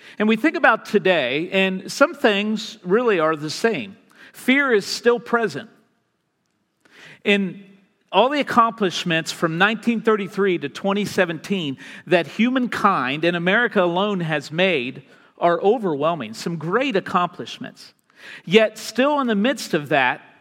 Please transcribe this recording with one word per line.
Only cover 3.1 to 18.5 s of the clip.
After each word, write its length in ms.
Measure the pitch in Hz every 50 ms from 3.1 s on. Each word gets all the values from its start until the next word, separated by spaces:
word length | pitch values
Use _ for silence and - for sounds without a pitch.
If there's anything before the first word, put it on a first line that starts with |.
| 202 165
are 160 | 156 156 160
the 140 | 147 151 156
same. 480 | 147 - - 226 214 147 107 98 98 - _ _ _ - - - -
Fear 400 | - - - 262 285 285 269 233
is 120 | 202 190
still 340 | - - - - 240 240 233
present. 500 | 240 - 233 233 226 190 135 135 113 - _ _ _ _ _ _ _ _ _ _ _ _ _ _ _ _ _ _ _ _ _ _ _ _ _ - - - - _ -
In 400 | - 202 202 196 180 156 - - - - _ _ _ _ _ _ -
all 180 | - 185 226 262
the 120 | 294 294
accomplishments 920 | - - - 240 226 233 214 - 208 175 - - - 180 160 160 160 -
from 260 | - - 180 165 160 170
nineteen 440 | 190 208 226 220 - 233 233 214
thirty-three 580 | 220 226 220 208 202 170 - 190 202 196 175 160
to 100 | 139 135
twenty 360 | - - - 196 196 208 202
seventeen 720 | - - - 185 170 170 147 - - 202 185 160 139 131 - - - - - -
that 220 | 160 220 226 226 -
humankind, 1000 | - - 226 254 254 262 247 220 - - - 202 185 151 127 127 139 156 160
and 100 | 170 175
America 460 | 175 170 185 196 233 247 226 - 208
alone, 380 | 180 175 170 180 202 214 202 185
has 320 | 170 156 156 147 139 -
made 520 | 147 165 185 190 175 139 120 131 127 143 - _ - _ _ _ _ -
are 200 | - 175 170 -
overwhelming, 720 | - 196 233 269 214 180 151 135 147 160 175 156 120 107 113
some 240 | - - 185 170 160
great 380 | 156 165 185 240 277 277 208
accomplishments. 1000 | 185 - - - 185 180 170 - - 120 - - - - - - - - - _ _ _ _ _ _ - - - - -
Yet 320 | -